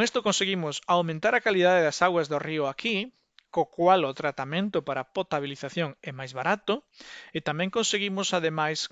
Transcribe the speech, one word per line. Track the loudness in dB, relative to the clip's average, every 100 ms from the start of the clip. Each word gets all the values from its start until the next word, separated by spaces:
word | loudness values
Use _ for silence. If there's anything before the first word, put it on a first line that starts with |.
| 2
isto | 0
conseguimos | 0 0 0 -2 -4 -4 0
aumentar | 2 2 0 2
a | 2 2
calidade | 4 6 6
das | 4 4 2
augas | 2 0
do | -2
río | -4 -4 -4
aquí, | -4 -4 -4 -6 -12 _ _ _
co | -4 -2
cual | 2 4 6 4
o |
tratamento | -2 -6 -6 -6 -4 -2 -2 -2
para | -4 -4 -6
potabilización | -4 -4 -4 -8 -8 -4 -4 -6
é | -14
máis | -12 -10
barato, | -4 -2 -2 -2 -4 -6 -20 -20 -20 -12
e | -6
tamén | -4 -2 -2
conseguimos, | -2 0 0 -2 -2 -2
ademais, | 0 0 0 -2 -2 -6